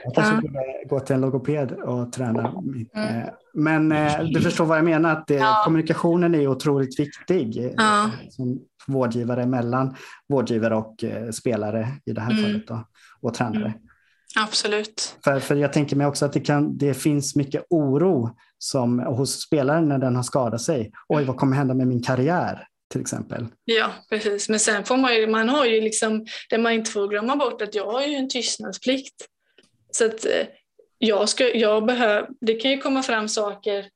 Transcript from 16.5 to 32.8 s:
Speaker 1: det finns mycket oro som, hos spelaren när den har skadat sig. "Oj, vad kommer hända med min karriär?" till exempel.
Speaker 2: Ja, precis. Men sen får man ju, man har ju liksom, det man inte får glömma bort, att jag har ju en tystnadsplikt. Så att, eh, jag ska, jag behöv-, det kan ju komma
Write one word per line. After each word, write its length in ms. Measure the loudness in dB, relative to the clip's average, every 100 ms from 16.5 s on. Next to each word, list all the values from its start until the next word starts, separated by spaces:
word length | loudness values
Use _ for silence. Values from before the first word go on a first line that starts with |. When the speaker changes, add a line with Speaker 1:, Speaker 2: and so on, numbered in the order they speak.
| 2 2 0
Speaker 1:
det 160 | -2
finns 420 | 0 0 0 0 -2
mycket 300 | -2 -4 -2
oro 600 | 0 2 2 4 2 0 -6 _ _
som, 420 | -4 0 0 0
hos 420 | 0 -2 -2 -4
spelaren 460 | -2 0 2 2 2
när 80 | 2
den 160 | 2 0
har 80 |
skadat 380 | 0 0 0 -2
sig. 300 | -2 -2 -4 -10 -2
"Oj, 140 | 0
vad 140 | 0 2
kommer 180 | 2 2
hända 160 | 2
med 140 | 2 2
min 160 | 0
karriär?" 640 | 0 0 2 2 -2 -6 -12 _ _
till 100 | -8
exempel. 460 | -6 -8 -8 -8 -10 -10 -2
Speaker 2:
Ja, 260 | 0 0 -4 -6
precis. 400 | -4 -2 -2 -2
Men 100 | 0
sen 240 | 2 0
får 140 | 0 2
man 180 | 4 4
ju, 120 | 2
man 220 | 2 2
har 160 | 2 4
ju 160 | 2
liksom, 440 | 0 0 0 -2 -4 -12 -4
det 80 | 0
man 140 | 2
inte 180 | 0 -2
får 160 | -4 -2
glömma 280 | -2 -2 0
bort, 260 | -2 -4
att 140 | -6 -6
jag 160 | -4
har 100 | -4 -2
ju 100 | -2
en 140 | -4
tystnadsplikt. 960 | -4 -4 -6 -8 -6 -2 -2 -4 -18 -20 _ _ _ _ _ _
Så 140 | 0 0
att, 200 | 0 -2
eh, 220 | 0 -2 -8 _ _ _ _
jag 320 | 0 2 2
ska, 260 | 2 2 4
jag 300 | 4 4 2
behöv-, 420 | 2 2 2 -2 -4
det 120 | -2
kan 180 | 0 0
ju 60 |
komma 260 | 0